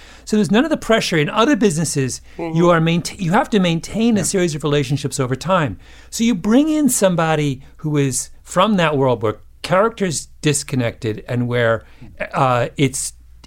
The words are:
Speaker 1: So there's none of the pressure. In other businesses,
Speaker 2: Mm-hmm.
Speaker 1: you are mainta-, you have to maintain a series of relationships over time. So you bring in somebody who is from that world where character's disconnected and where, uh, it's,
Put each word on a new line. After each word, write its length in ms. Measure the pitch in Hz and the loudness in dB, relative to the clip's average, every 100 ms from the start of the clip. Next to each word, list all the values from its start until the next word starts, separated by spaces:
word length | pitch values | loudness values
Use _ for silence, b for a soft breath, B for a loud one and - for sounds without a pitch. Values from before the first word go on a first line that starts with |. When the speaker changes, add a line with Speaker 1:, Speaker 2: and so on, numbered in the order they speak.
| B B | B B
Speaker 1:
So 120 | B 214 | B 0
there's 140 | 190 | 2
none 140 | 208 | 2
of 80 | 311 | 2
the 40 | 302 | -2
pressure. 400 | - 226 - 165 | 0 0 2 0
In 100 | 147 | 0
other 260 | 208 233 277 | 0 2 4
businesses, 640 | 214 156 160 - 131 - b b | 2 0 -2 -2 -4 -6 b b
Speaker 2:
Mm-hmm. 200 | 170 160 | -4 2
Speaker 1:
you 120 | 175 | 4
are 80 | 170 | 4
mainta-, 400 | 165 170 - - | 2 0 -4 -6
you 120 | 170 | 0
have 160 | 202 302 | 0 2
to 80 | - | 0
maintain 580 | 180 165 - 196 233 214 | 2 0 -4 -2 0 2
a 60 | 175 | 0
series 300 | 196 180 147 | 0 0 -2
of 80 | |
relationships 560 | 151 143 127 139 139 - | -2 -2 0 -2 -4 -4
over 160 | 127 131 | -4 -4
time. 420 | 156 190 143 92 B B B | 0 0 0 -4 B B B
So 140 | - | -2
you 100 | 233 | 0
bring 360 | 220 202 233 311 | 0 2 4 4
in 200 | 302 294 | 2 2
somebody 720 | - 196 175 160 160 147 131 b b | 2 2 2 0 2 0 -4 b b
who 200 | 156 147 | -4 0
is 340 | 139 120 - - | 0 -2 -8 -14
from 360 | - - 202 202 | -6 0 2 4
that 200 | 160 147 | 2 2
world 240 | 135 120 | 2 2
where 160 | 107 107 - - | 0 -4 -10 -20
character's 680 | - 180 220 226 190 151 - - | -2 2 2 0 -4 -4 -10 -4
disconnected 840 | 151 143 - 127 117 113 113 104 - | -2 -2 -2 -4 -4 -4 -6 -6 -6
and 200 | 120 120 | -4 -2
where, 380 | 120 117 113 B B B - - | 0 2 0 B B B -12 -8
uh, 360 | 180 135 123 120 - | 0 2 2 -2 0
it's, 380 | 139 - - - - - | -2 -2 -10 -12 -20 -20